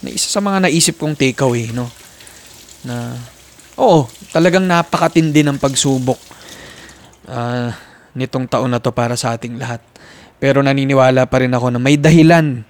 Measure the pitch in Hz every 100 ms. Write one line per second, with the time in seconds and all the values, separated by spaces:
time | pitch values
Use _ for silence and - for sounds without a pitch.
0 | - - - 208 202 196 185 156 165 151
1 | 151 151 135 120 135 120 113 117 120 -
2 | - - - - - - - - 127 120
3 | 120 123 120 - - - - - 254 165
4 | 123 - - - 175 180 185 170 165 -
5 | 170 165 160 147 147 139 139 135 143 135
6 | 127 123 - - - - - - - -
7 | - _ - 127 120 123 120 - - -
8 | _ 131 127 139 127 123 123 123 123 120
9 | 117 120 123 117 120 120 123 117 _ -
10 | - - - _ 139 135 139 135 135 135
11 | 131 127 127 131 127 123 123 120 127 147
12 | 151 165 160 170 156 123 107